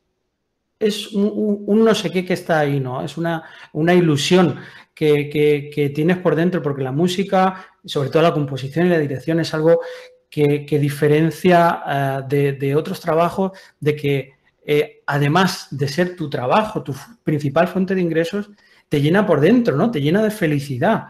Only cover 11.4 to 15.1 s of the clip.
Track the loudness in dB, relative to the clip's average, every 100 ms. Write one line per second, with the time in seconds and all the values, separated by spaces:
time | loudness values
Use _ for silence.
11.4 | 4 6 4 0 -4 -2 -2 -4 -2 0
12.4 | 0 -2 -2 -2 -2 -6 -2 0 0 0
13.4 | -4 -6 -20 -6 -2 -2 -2 -2 -6 _
14.4 | _ _ -2 -2 -2 -6 -4